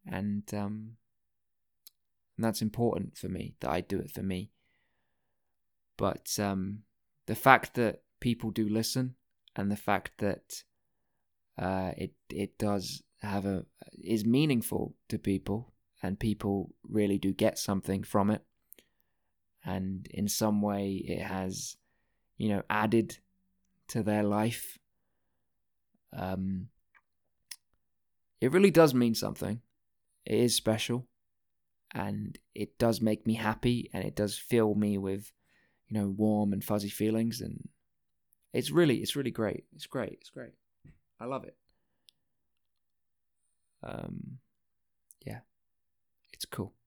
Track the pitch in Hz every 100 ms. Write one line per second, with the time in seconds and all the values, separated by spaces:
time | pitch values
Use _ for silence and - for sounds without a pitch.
0 | 202 92 104 104 104 104 101 107 110 113
1 | _ _ _ _ _ _ _ _ - _
2 | _ _ _ - 113 107 110 104 117 -
3 | 98 - - 92 - - 64 80 - -
4 | - - 95 92 101 _ _ _ _ _
5 | _ _ _ _ _ _ _ _ _ -
6 | 101 - - - 104 98 95 107 - _
7 | _ _ - 110 135 127 - - 113 -
8 | _ _ 123 117 113 107 107 107 113 131
9 | 127 127 _ _ _ - 101 104 - 98
10 | - - 104 - _ - - _ _ _
11 | _ _ _ _ _ - 92 95 92 -
12 | 95 _ _ - 101 _ 104 101 92 -
13 | _ _ 107 98 98 95 - _ - -
14 | - 110 107 127 156 123 - - - -
15 | _ 113 - 95 - 104 127 _ _ _
16 | 95 98 113 104 104 98 85 - - 107
17 | 104 101 98 95 107 - - 98 - 98
18 | - 107 101 107 _ _ _ - _ _
19 | _ _ _ _ _ _ - 95 95 95
20 | - - 104 - 107 104 104 101 98 95
21 | - - 98 95 95 92 - - _ _
22 | _ _ _ _ 110 101 - 107 110 113
23 | 107 - _ _ _ _ _ _ - 120
24 | 104 107 104 104 110 117 - - _ _
25 | _ _ _ _ _ _ _ _ _ _
26 | _ - 92 95 95 95 104 _ _ _
27 | _ _ _ _ _ - _ _ _ _
28 | _ _ _ _ 127 170 202 160 160 127
29 | 120 110 104 104 95 113 _ _ _ _
30 | _ _ - 110 120 - - 110 - 120
31 | 127 _ _ _ _ _ _ _ _ -
32 | 101 104 104 - _ - 104 _ 117 110
33 | 110 107 - 113 107 - 123 120 - -
34 | 98 - 104 - - 120 110 104 104 101
35 | 98 98 110 _ _ _ _ _ _ 107
36 | 101 98 107 107 104 101 107 104 101 -
37 | 107 113 113 117 - - - _ _ _
38 | _ _ _ _ _ - 143 151 165 117
39 | 101 143 127 - 107 - - 156 - 139
40 | 110 - - - 123 _ _ _ - -
41 | _ _ 120 135 - - _ _ _ _
42 | - _ _ _ _ _ _ _ _ _
43 | _ _ _ _ _ _ _ _ - -
44 | 50 50 - 131 _ _ _ _ _ _
45 | _ - - 110 _ _ _ _ _ _
46 | _ _ _ - - - 101 _